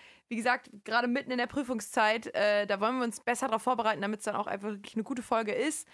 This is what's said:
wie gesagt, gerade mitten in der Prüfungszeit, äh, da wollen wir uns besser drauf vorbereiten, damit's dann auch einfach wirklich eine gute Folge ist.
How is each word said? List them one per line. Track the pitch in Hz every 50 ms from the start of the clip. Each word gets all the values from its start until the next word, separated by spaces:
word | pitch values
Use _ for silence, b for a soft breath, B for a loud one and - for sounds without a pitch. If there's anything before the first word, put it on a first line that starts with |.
| B B B B B -
wie | 240
gesagt, | 220 220 254 247 254 - - - 202 -
gerade | - 220 240 240 247
mitten | 240 277 277 -
in | 254 247
der | 247 240
Prüfungszeit, | - 277 285 233 254 220 - - - 254 220 214 220 226 220 - -
äh, | - 202 208 208 208 208 196
da | 202 190
wollen | 202 226 247 262
wir | 247
uns | 233 208 -
besser | - - 247 240 262 269
drauf | 220 220 -
vorbereiten, | 247 254 226 226 220 214 151
damit's | 196 202 214 208 -
dann | 214 202
auch | - 208
einfach | 196 202 196 196 214
wirklich | 208 196 202 - -
eine | 220 214
gute | - 269 240 233
Folge | - 233 220 226 208 202
ist. | - 240 302 302 - - B